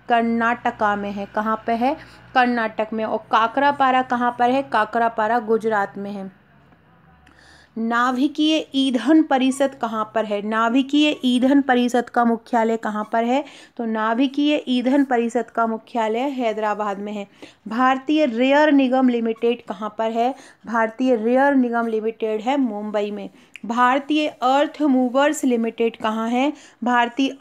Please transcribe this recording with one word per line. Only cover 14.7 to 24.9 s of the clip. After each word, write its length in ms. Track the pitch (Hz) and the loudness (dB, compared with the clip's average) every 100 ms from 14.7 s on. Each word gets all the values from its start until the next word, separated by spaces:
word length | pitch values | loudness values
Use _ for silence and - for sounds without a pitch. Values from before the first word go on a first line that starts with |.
| 247 247 285 | -2 2 2
परिषद 400 | 269 240 233 240 | 2 0 0 -2
का 240 | 233 - 226 | -4 -2 -2
मुख्यालय 520 | 220 - 247 220 226 | -2 -6 -4 -2 -2
हैदराबाद 800 | 269 254 233 214 214 208 208 196 | -4 -2 -4 -2 -4 -4 -4 -6
में 140 | 202 | -8
है। 140 | 208 202 _ - _ - | -10 -12 _ -20 _ -10
भारतीय 580 | 226 254 262 269 302 302 | 0 2 2 0 0 0
रेयर 460 | 226 262 277 302 | 2 2 4 6
निगम 380 | 285 262 262 262 | 4 4 2 2
लिमिटेड 520 | 240 226 226 233 240 | 2 -2 -2 -2 -2
कहाँ 340 | - 190 214 - | -6 -10 -10 -4
पर 140 | 226 | -2
है? 240 | 226 240 269 - - - | 0 -2 -2 -12 -20 -4
भारतीय 500 | 226 220 220 262 240 | 0 0 0 0 2
रेयर 400 | 220 254 277 277 | 2 4 4 4
निगम 320 | 247 233 233 | 2 0 -2
लिमिटेड 540 | 220 214 220 220 220 | -2 -4 -4 -4 -2
है 160 | 214 285 | -2 0
मुंबई 540 | 254 208 214 208 208 | -2 -4 -6 -4 -4
में। 180 | 208 190 - _ - 202 | -6 -12 -16 _ -14 -6
भारतीय 640 | 233 247 269 277 302 302 | 2 2 2 0 -2 -2
अर्थ 540 | - 254 277 294 - | -2 0 2 0 0
मूवर्स 640 | 294 | 0